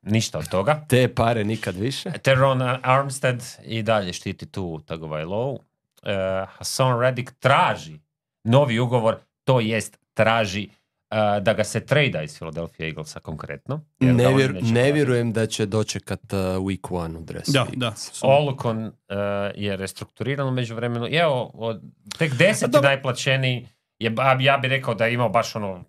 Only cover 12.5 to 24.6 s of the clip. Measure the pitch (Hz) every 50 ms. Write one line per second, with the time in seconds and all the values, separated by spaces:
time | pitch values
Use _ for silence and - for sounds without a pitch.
12.5 | - 85 85 80 _ _ 80 80 76 78 78 - - - _ - 80 76 - -
13.5 | 71 69 _ - 135 156 - _ _ _ 131 127 127 120 123 127 131 135 135 131
14.5 | 98 90 92 113 113 117 123 139 147 151 143 127 123 120 117 117 104 113 113 110
15.5 | - - 110 101 101 110 104 - - 98 - - 98 - - - - 98 92 92
16.5 | 92 95 95 98 95 85 - - 90 90 85 82 82 82 80 76 - - - -
17.5 | 143 135 117 - - 127 123 117 104 - - - - - - 127 135 143 151 139
18.5 | 131 - - 120 110 110 113 107 - _ _ _ 98 101 101 101 101 101 101 101
19.5 | - - 104 101 98 92 95 95 - - - - _ _ 117 123 143 139 139 131
20.5 | 127 127 123 113 117 113 113 120 120 117 120 - 135 160 175 160 135 123 110 -
21.5 | - - 110 117 113 92 - - - _ _ 107 - - 160 156 131 120 165 196
22.5 | 214 - - 247 240 - - 143 139 131 - 131 120 - - 139 135 135 131 127
23.5 | 127 120 120 - _ _ _ _ _ _ 110 113 113 113 131 135 131 131 131 139
24.5 | 139 135